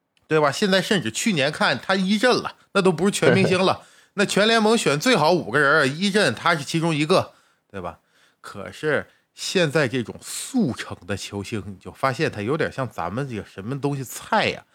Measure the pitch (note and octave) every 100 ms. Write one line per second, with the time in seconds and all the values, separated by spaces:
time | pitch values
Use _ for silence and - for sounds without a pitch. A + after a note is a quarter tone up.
0 | _ _ - D#3 D3 B2+ G3+ F#3+ F3+ G3+
1 | A2+ - A#3 E3+ C#3 D#3 G3 C3 - F#3+
2 | F#3+ G#3 B3 F3 D2+ - _ G3+ F#3 D#3
3 | G3 - C#3 B2 F#3 F3+ F#3 A2 - _
4 | _ - G3 F#3+ A3 A3+ G#3+ A3+ - C#3+
5 | B3 A3 D3+ F3 G#2 C3 C#3 D#3 C3+ D3+
6 | G3+ G3+ E3 A2 E3 E3+ C3+ E3 E3 D3+
7 | D3+ F3+ - - _ _ _ G2 F2 E2
8 | _ _ _ _ - G2+ F#2 - D#3 B2+
9 | - _ _ - - F#3+ D#3+ D#3+ C3 B2+
10 | G#2+ - - - - C4 E3 G#2+ - -
11 | F#2+ G2 - G2+ G2 A2 G2 F#2 F#2 -
12 | C3+ B2 C#3+ G2+ G#2 D#3 G#2 - B2+ -
13 | F2 A2 C#3+ G#2+ E2+ - G2+ C#3 C#3+ C#3+
14 | B2+ - - A3 B2+ - -